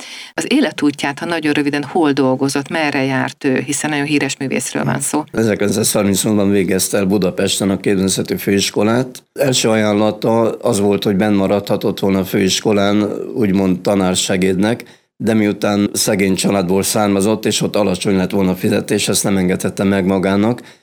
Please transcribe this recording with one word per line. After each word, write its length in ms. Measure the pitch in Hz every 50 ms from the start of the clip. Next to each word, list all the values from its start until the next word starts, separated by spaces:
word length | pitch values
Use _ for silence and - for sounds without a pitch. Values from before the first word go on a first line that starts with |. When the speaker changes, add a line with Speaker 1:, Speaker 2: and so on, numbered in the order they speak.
| - - - - - - -
Speaker 1:
Az 120 | - 190 -
életútját, 720 | 233 311 254 160 - - 151 147 139 - - 143 139 -
ha 60 | 170
nagyon 280 | 165 170 165 156 151 147
röviden, 300 | 151 143 143 143 143 143
hol 280 | 135 - 180 160 147
dolgozott, 580 | 135 139 135 131 131 127 135 139 - 143 135 -
merre 340 | 170 165 156 147 139 139 131
járt 400 | 135 135 131 127 131 - - -
ő, 200 | 139 131 - 135
hiszen 240 | 143 143 - - 147
nagyon 160 | 151 143 143
híres 320 | 151 151 147 - 135 - -
művészről 460 | 143 131 - 143 143 - - 147 151
van 160 | 143 - 139
szó. 240 | 139 - - 151 151 -
Speaker 2:
Ezerkilencszázharmincnyolcban 1200 | - 113 110 110 101 95 101 101 98 107 113 - - 113 101 101 98 92 - 113 107 104 98 98
végezte 460 | 101 101 92 85 95 92 - - - 107
el 80 | 98
Budapesten 640 | 92 101 104 95 90 - - 98 95 - - 107 98
a 80 | 98 92
képzőművészeti 580 | - - 101 92 95 95 - - 101 - 98
főiskolát. 880 | 90 - - 101 98 98 - - 123 104 110 113 123 131 127 - - _ _ -
Első 360 | - 135 135 127 - - 117
ajánlata 800 | 110 110 107 107 104 104 107 107 107 - - 117 113 117 113 110
az 280 | - - - 120 117 98
volt, 240 | 101 101 101 98 -
hogy 120 | 113 101
benn 180 | 92 110 107 104
maradhatott 680 | 98 98 95 104 101 101 - 107 95 120 110 87 -
volna 200 | - 98 98 95
a 60 | 92
főiskolán, 840 | - - 107 98 95 92 - - 113 104 101 101 101 104 104 104 101 - - - - -
úgymond 440 | - 110 101 92 98 95 95 92 90
tanársegédnek, 1040 | - - 104 98 95 90 92 - - - 101 92 92 95 95 90 101 110 120 120 - - - _ _ _ _ -
de 160 | - 104 113
miután 560 | 110 107 104 98 101 - 104 104 104 101 101 -
szegény 420 | 101 - - 110 92 98 95 95
családból 480 | 87 - 98 101 101 90 85 95 98 92
származott, 600 | - - 113 104 101 98 98 95 107 110 104 -
és 160 | 113 104 -
ott 140 | - 95 -
alacsony 400 | 101 104 95 92 90 - 107 98
lett 160 | 95 92 90
volna 200 | - 98 98 92
a 40 | 90
fizetés, 520 | - - 107 104 101 104 - 123 101 - -
ezt 160 | 104 - -
nem 140 | 110 98 95
engedhette 460 | 92 90 92 90 - 98 - - 101
meg 220 | 98 98 98 90
magának. 560 | 95 98 95 90 95 98 101 104 113 123 123 - - - _